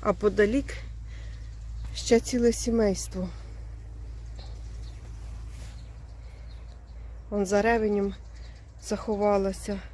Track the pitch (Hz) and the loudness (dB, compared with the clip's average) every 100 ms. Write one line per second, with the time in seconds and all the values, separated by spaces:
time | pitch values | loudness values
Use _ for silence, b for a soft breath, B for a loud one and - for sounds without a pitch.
0 | - 202 208 190 208 254 277 - - - | 2 4 4 6 6 6 0 -6 -8 -10
1 | B B B B B B B - - - | B B B B B B B -6 -6 -4
2 | - 233 226 254 233 226 - 226 214 185 | 6 6 6 4 6 4 2 4 6 4
3 | - 190 180 B B B B B - - | -2 -4 -4 B B B B B -12 -12
4 | - - - - - - - - - - | -10 -10 -10 -10 -10 -10 -10 -10 -10 -10
5 | - - - - - - - - - - | -12 -10 -10 -8 -10 -10 -12 -12 -12 -14
6 | - - - - - - - - - - | -14 -14 -14 -12 -12 -12 -14 -14 -14 -14
7 | - - - 208 190 202 214 233 214 202 | -12 -12 -2 2 4 6 6 6 6 4
8 | 202 190 B B B B B - - 202 | 2 -2 B B B B B -14 -4 -2
9 | - 208 208 202 196 190 - 202 - | 0 4 6 6 4 0 -4 -4 -6